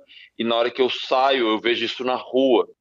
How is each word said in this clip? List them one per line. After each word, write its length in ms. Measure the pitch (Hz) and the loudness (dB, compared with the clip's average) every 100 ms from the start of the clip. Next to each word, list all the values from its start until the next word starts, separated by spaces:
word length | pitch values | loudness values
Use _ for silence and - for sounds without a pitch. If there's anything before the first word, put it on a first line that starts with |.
| - - - - | -14 -20 -16 -8
e 80 | |
na 120 | 113 117 | -2 0
hora 160 | 120 | 0
que 100 | - | 0
eu 80 | 127 | 0
saio, 600 | - - 131 131 135 113 | -2 -2 2 2 2 0
eu 100 | 107 | 0
vejo 260 | 117 113 110 | 0 -2 -4
isso 180 | - | -6
na 120 | 127 123 | -4 -4
rua, 520 | - 131 135 113 - - | -2 0 4 4 0 -6